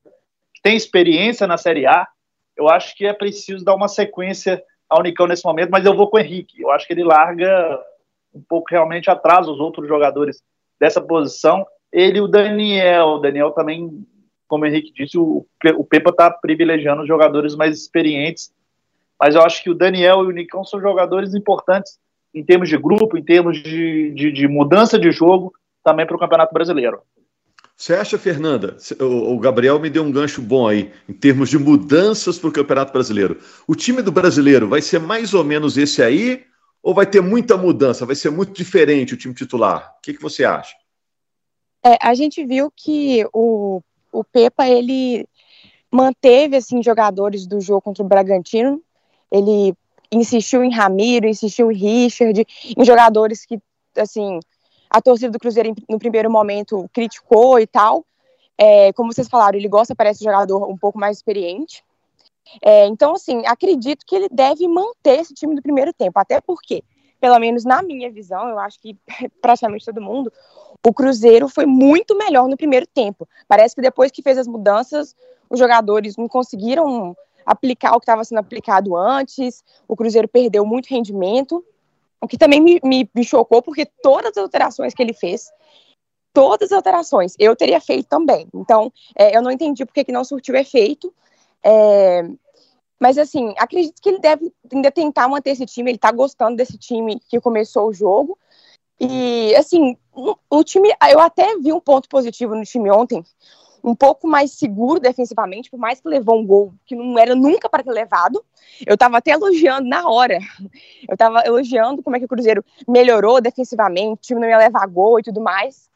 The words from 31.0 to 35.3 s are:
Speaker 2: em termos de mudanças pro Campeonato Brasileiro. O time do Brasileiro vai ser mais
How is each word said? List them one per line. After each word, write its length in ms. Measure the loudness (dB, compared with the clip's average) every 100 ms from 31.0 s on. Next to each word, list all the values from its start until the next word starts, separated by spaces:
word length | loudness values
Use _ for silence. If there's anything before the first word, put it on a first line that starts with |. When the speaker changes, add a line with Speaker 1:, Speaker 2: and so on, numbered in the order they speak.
| -20
Speaker 2:
em 40 |
termos 360 | -2 2 2 0
de 80 | 0
mudanças 800 | 2 2 4 2 2 -2 -6 -6
pro 100 | -6
Campeonato 440 | -4 -2 -2 -2
Brasileiro. 440 | -4 -4 -2 -4 -4 -16 _ -6
O 80 | -6
time 260 | -4 -4
do 120 | -2
Brasileiro 560 | 0 0 2 4 4 2
vai 120 | -2
ser 160 | -2 -4
mais 360 | -4 -6 -2